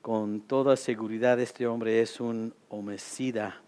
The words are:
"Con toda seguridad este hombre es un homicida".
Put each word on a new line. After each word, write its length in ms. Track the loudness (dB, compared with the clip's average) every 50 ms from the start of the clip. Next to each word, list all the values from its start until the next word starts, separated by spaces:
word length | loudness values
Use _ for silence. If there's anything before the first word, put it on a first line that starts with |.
"Con 400 | _ 0 0 0 0 0 -4 -6
toda 360 | -4 -2 0 2 4 4 4
seguridad 600 | 4 2 -4 -4 -2 -4 -6 -2 2 4 4 4 4
este 280 | 2 -2 -2 -2 -2
hombre 340 | -2 -2 0 0 2 4 4
es 180 | 4 2 0 -6
un 360 | -4 -4 -2 -4 -4 -6 -8 _ _ _
homicida". 880 | -10 -10 -8 -8 -10 -10 -10 -12 -8 -4 -4 -2 -2 -2 -4 -6 -8 -12 -20